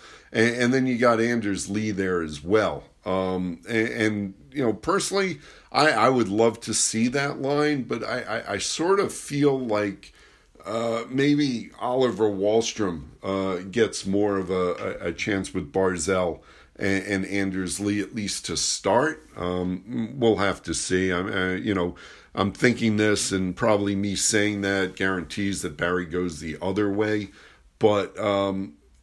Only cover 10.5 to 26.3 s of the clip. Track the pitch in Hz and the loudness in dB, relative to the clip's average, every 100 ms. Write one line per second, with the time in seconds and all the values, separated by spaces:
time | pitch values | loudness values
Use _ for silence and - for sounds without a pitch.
10.5 | - - 113 117 117 117 131 143 147 143 | -16 -6 -2 -2 -2 -2 2 4 4 2
11.5 | 117 92 - 120 127 127 101 107 98 101 | -2 -8 -6 -2 2 2 4 0 2 2
12.5 | 113 113 - 98 80 69 - 95 98 95 | 2 2 -2 -2 -4 -10 -10 -4 -2 -2
13.5 | 92 95 110 104 - 98 98 104 98 90 | -4 -4 0 0 0 -2 2 2 0 0
14.5 | 92 90 - 101 - 90 82 107 98 92 | 0 0 -2 -6 -6 -6 -4 -2 -2 -2
15.5 | 92 76 95 95 90 92 92 90 80 - | -6 -2 0 2 0 0 0 0 -4 -14
16.5 | - - - 101 95 98 95 92 98 98 | -20 -20 -4 0 0 0 -2 -2 -2 -2
17.5 | 92 90 95 101 104 90 113 98 - - | -2 -4 -2 -2 -2 -4 -6 -6 -6 -6
18.5 | 80 - - 101 117 156 156 - - 90 | -4 -4 -2 2 4 2 -4 -14 -8 -4
19.5 | 90 90 92 101 123 110 - 117 98 98 | -2 -2 -4 -6 -6 -6 2 4 4 2
20.5 | 87 - 82 - 92 92 90 98 98 92 | -2 -6 -6 0 0 2 0 -2 -2 -2
21.5 | 92 110 95 87 - - - - - 98 | -2 0 0 0 -4 -18 -20 -12 -2 -2
22.5 | - 123 113 117 107 107 98 - 95 92 | 2 2 4 2 4 4 2 0 -2 -2
23.5 | 87 117 104 101 98 101 92 - 107 104 | 0 2 2 2 0 -2 0 2 2 2
24.5 | 101 98 98 92 - 95 92 80 - 98 | 0 0 0 -2 -2 -2 -2 -4 -4 -4
25.5 | 87 87 71 87 90 87 87 90 | -4 -6 -4 -2 -2 -2 -4 -4